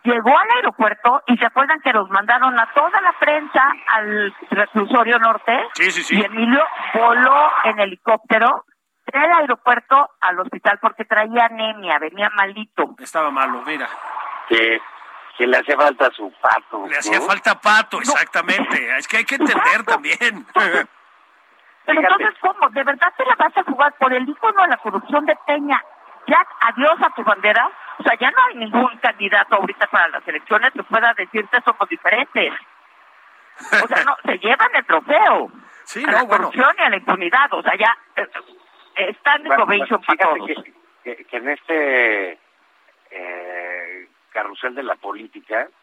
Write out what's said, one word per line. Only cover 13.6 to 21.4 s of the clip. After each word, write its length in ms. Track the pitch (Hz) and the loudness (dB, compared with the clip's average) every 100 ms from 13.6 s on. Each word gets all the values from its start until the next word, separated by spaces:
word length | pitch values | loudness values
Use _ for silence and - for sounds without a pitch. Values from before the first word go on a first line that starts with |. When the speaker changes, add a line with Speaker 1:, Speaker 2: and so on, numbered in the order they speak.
| 147 | -8
Speaker 2:
mira. 220 | 151 123 - - - - - - | -8 -8 -12 -14 -12 -12 -14 -2
Speaker 3:
Sí, 100 | 113 113 113 - - - - - - | 0 2 -2 -6 -20 -20 -20 -20 -4
que 80 | |
le 120 | 123 127 | 0 0
hacía 180 | 123 | 0
falta 340 | 143 147 127 127 | 2 2 2 -2
su 200 | - 98 _ | -2 -16 _
pato, 460 | 117 110 - 107 98 | 0 0 -2 -12 -6
Speaker 2:
Le 100 | 147 | -6
hacía 220 | 156 180 | -2 -2
Speaker 3:
¿no? 60 | |
Speaker 2:
falta 340 | 175 196 226 196 | 0 -2 0 0
pato, 380 | 208 214 220 233 | 2 2 2 -4
Speaker 1:
No. 40 | |
Speaker 2:
exactamente. 920 | 240 294 160 180 165 190 - 151 120 131 | -2 0 0 -2 -2 -2 -2 -4 -2 -4
Es 80 | |
que 120 | - 220 | 0 -2
hay 80 | |
que 100 | 226 | -2
entender 460 | 269 302 220 466 214 | -2 0 2 2 0
Speaker 1:
Exacto. 100 | - | 0
Speaker 2:
también. 540 | - 294 330 240 220 - | -2 -2 -2 -2 -4 -4
<laughs> 40 | |
Speaker 1:
Pero 320 | 262 196 175 180 _ _ _ _ _ | 0 2 0 -4 _ _ _ _ _